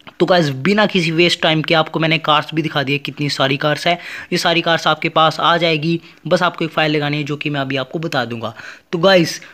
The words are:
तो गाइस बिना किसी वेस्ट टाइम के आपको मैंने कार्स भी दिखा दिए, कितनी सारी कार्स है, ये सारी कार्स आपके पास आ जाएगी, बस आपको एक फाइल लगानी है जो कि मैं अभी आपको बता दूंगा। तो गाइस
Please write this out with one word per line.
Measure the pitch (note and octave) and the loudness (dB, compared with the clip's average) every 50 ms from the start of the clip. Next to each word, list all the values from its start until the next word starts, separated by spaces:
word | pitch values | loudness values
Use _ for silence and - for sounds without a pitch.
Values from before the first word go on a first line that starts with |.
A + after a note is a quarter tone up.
| - - - - | -20 -12 -2 0
तो | F3+ | 2
गाइस | E3 F#3 F3 E3 C#3+ C3+ C3 | 4 4 4 4 2 -2 -2
बिना | C3 F3 G3+ G#3+ G#3 | 0 0 2 2 2
किसी | F#3+ - F#3+ E3 D#3+ | 2 2 0 0 0
वेस्ट | D#3+ D#3+ F3 E3+ - - - | 2 2 2 2 2 0 0
टाइम | E3 D#3+ D#3 D3+ | 0 0 0 2
के | - E3 | 2 2
आपको | D#3+ D#3 D#3 - D#3+ | 2 2 0 -2 -2
मैंने | D#3+ D#3+ D3+ D3+ | 0 0 0 0
कार्स | - - D3+ D3+ D3 - D#3 | 0 2 2 2 0 -2 -4
भी | D#3 D3+ | -4 -4
दिखा | D#3 - D3 C#3 | -2 -2 -4 -2
दिए, | C3 C#3+ C#3 | -2 -2 -4
कितनी | - - C#3 D3 D3 C#3+ | -4 -8 -8 -6 -4 -4
सारी | - - C#3+ C3+ C#3 | -2 0 0 0 0
कार्स | C#3 - D3+ D3 C#3+ - | 0 0 -2 -2 0 0
है, | F3 F3 F3 - - - - - - F3+ | -2 -2 -2 -4 -14 -16 -14 -10 -6 -4
ये | E3+ | -2
सारी | - F#3 E3+ E3+ E3 | 0 2 2 2 2
कार्स | E3+ E3 D#3 - | 2 0 0 2
आपके | E3 D#3 - - E3 | 0 -2 0 -2 -2
पास | - D#3+ D#3+ D#3 D3 - | 2 2 2 2 2 0
आ | D3+ D#3 E3+ | 0 2 2
जाएगी, | E3+ E3 E3+ D#3+ D#3 D3 E3 E3+ E3 - - - _ - | 2 2 0 0 0 0 -2 -2 -2 -4 -10 -20 _ -4
बस | D#3 F3 F3 F#3 | 0 0 2 2
आपको | E3+ E3+ - E3 | 0 -2 -2 -6
एक | D#3 | -4
फाइल | - - D#3 D#3 D3+ | -2 0 0 0 0
लगानी | D3+ D3 D3 D3 | 0 0 -2 -2
है | D3+ D3 | -4 -4
जो | C#3 D3+ | -4 -6
कि | D3 - D3+ | -6 -4 -4
मैं | D3 C#3+ | -4 -4
अभी | C3+ C3 C#3 | -4 -4 -4
आपको | C3+ B2+ - - F3 | -6 -6 -6 -6 -6
बता | D#3 E3 D3+ C3+ A#2+ | -6 -4 -2 -2 -2
दूंगा। | A2+ A#2+ A2+ A2+ A2 A2+ - - - - - _ - - | -4 -6 -6 -8 -8 -10 -10 -16 -20 -20 -20 _ -8 -4
तो | F3 | 2
गाइस | D#3+ G3 G3 F#3 E3 - - - - - | 4 6 6 6 4 2 -2 -8 -14 -18